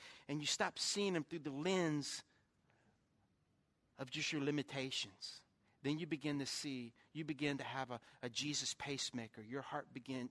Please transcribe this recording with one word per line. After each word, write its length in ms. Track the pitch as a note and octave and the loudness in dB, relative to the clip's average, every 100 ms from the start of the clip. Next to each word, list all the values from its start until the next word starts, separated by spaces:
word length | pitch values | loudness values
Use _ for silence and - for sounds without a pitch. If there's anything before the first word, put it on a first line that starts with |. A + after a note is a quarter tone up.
| - - - | -10 -12 -2
and 100 | D3 | 0
you 80 | D3 | 2
stop 320 | - F#3+ - | 4 2 2
seeing 320 | - G3+ G3+ | 2 4 4
them 140 | E3+ - | 4 2
through 140 | E3 | -4
the 120 | D3 | -4
lens 720 | C#3 E3+ F#3+ E3 D3 C3+ - - _ _ _ _ _ _ _ _ _ _ _ _ _ _ _ _ - | 0 4 6 6 4 0 -4 -10 _ _ _ _ _ _ _ _ _ _ _ _ _ _ _ _ -12
of 100 | C3 | -8
just 220 | D#3 D3 | -4 0
your 100 | D#3 | 2
limitations. 1000 | C#3 D3 - C#3 C3 B2 G2 - - - - _ _ _ | 2 2 0 -2 -2 -2 -4 -8 -12 -12 -20 _ _ _
Then 140 | C#3 D#3 | 0 2
you 80 | E3 | 0
begin 320 | D3+ D3+ C#3+ | 0 2 0
to 60 | C3 | 0
see, 480 | - D3 C3 A#2 - - | -2 -2 -4 -6 -12 -10
you 140 | D3+ D#3 | -4 -2
begin 320 | C#3 D3 C#3 | 2 2 2
to 60 | |
have 260 | - C3+ B2+ | -2 -2 -2
a, 100 | A#2 - - | -4 -8 -8
a 80 | B2 | -4
Jesus 460 | A2+ D3 C#3+ C3 - | -2 0 0 0 -2
pacemaker. 640 | C#3+ C#3 - B2 A2 - | -2 -2 -2 -2 -6 -8
Your 200 | G#2+ C3+ | -6 -6
heart 260 | C3 C#3+ - | -2 -4 -4
begin, 360 | B2+ B2 C3 B2 | -8 -4 -4 -4